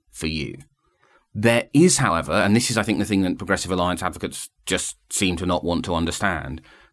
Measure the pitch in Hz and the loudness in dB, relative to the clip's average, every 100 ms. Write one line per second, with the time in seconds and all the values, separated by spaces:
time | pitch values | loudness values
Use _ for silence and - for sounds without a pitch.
0 | _ - 80 78 65 - - _ _ _ | _ -8 -6 -4 -6 -10 -18 _ _ _
1 | _ _ _ 110 113 117 - 139 180 - | _ _ _ -2 2 2 2 6 6 6
2 | 120 82 73 92 98 110 123 110 104 95 | 2 0 0 2 4 4 2 0 0 0
3 | 101 98 92 85 87 95 87 92 90 90 | 0 0 0 -2 -2 -2 0 0 0 -2
4 | 92 - 92 - - _ - 92 - - | -4 -6 -8 -8 -12 _ -4 -4 -4 -10
5 | _ - 95 87 90 87 85 85 80 85 | _ -2 0 0 -2 -2 0 -2 -2 -2
6 | 82 - 101 82 65 71 - - _ | -2 -2 -2 -2 -6 -10 -14 -20 _